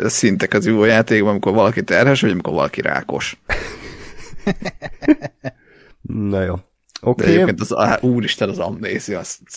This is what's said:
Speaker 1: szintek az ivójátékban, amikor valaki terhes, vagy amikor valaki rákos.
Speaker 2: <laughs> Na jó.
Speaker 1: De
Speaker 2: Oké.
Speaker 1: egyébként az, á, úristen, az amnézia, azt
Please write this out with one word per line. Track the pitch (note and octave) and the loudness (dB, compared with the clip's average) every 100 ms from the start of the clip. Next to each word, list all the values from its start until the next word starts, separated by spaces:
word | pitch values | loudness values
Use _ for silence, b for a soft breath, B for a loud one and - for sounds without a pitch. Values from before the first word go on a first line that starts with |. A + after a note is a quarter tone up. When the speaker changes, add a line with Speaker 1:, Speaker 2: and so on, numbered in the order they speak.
| A2 | 0
Speaker 1:
szintek | - A#2 G2 G2 | 2 2 2 2
az | G#2 G2 | 2 2
ivójátékban, | A2 A2 A2+ A2+ A2 G2+ | 4 6 4 4 2 2
amikor | G2+ G2 | 2 2
valaki | G#2+ G2+ G#2 | 4 4 2
terhes, | - F2+ B2+ C3+ | 0 4 4 4
vagy | A2 | 2
amikor | F2+ - | 0 -2
valaki | E2 C#2 - | -2 -2 -2
rákos. | - C#2 - C#2 - - - - - - - - - - - - G#3 - F3+ - D3+ - - D4+ D3 - C3 b b b b b | -2 -4 -4 -6 -6 -10 -6 -6 -6 -14 -16 -18 -18 -18 -14 -6 -4 -4 -8 -10 -14 -2 0 2 -2 -12 -14 b b b b b
Speaker 2:
<laughs> | - A2 G2+ | -8 -4 -2
Na | G2 | 0
jó. | F#2 F2+ - _ _ - | -2 -4 -10 _ _ -4
Speaker 1:
De | - | -2
Speaker 2:
Oké. | B2 - | 2 4
Speaker 1:
egyébként | F3 F#3 E2+ | 4 4 0
az, | G#2 - | -2 0
á, | G#2+ - | 2 2
úristen, | B2 A#2+ G#2 - G2+ | 2 0 -2 -2 -2
az | F#2+ | -2
amnézia, | E2+ - G2 G2 - - | -6 -6 -6 -6 -6 -8
azt | - - _ | -8 -14 _